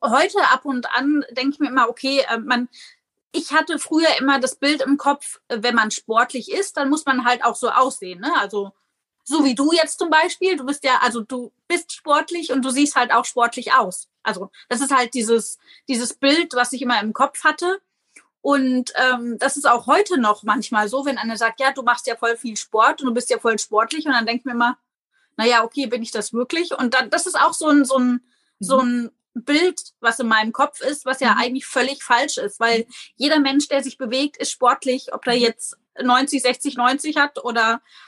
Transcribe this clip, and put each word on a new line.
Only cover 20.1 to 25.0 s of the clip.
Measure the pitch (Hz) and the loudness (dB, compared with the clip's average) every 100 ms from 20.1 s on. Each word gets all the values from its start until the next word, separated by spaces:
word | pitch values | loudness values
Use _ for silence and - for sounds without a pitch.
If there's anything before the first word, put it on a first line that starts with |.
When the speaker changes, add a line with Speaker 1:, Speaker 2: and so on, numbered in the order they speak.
| 311 | 2
Speaker 1:
noch | 214 208 | 2 0
manchmal | 208 220 - 220 208 | 0 -2 0 0 0
so, | - 277 | -2 -2
wenn | 240 | -4
einer | 226 220 | -4 -2
sagt, | 226 - | -2 0
„Ja, | 262 | 0
du | 269 | 0
machst | 240 233 - | 0 0 -2
ja | 233 | -2
voll | 233 233 | -2 -2
viel | 233 208 | -6 -10
Sport | - 214 247 311 | -2 4 4 4
und | 262 | -2
du | |
bist | 233 - | -2 -2
ja | 226 | 0
voll | 233 214 | 0 -2
sportlich.“ | - 214 226 311 302 | 0 0 0 -2 0
Und | |
dann | 247 226 | 0 0
denke | 240 | -4
ich | 262 | -4
mir | |
immer, | 240 240 - _ _ | -2 0 -2 _ _